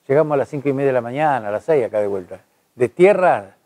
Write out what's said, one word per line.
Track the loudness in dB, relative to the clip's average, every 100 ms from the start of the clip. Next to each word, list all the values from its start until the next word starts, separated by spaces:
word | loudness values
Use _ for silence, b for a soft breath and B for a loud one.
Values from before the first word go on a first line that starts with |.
| -2
llegamos | 0 2
a | 0
las | -4
cinco | -4 -4
y |
media | -2 0
de |
la | 0
mañana, | -2 -2 -2 -2 -4
a |
las | -6
seis | 0 0
acá | 0 -2
de | -2
vuelta. | -4 -8 -18 _ _ _
De | -4 -4
tierra, | 2 4 4 2 0 -4 _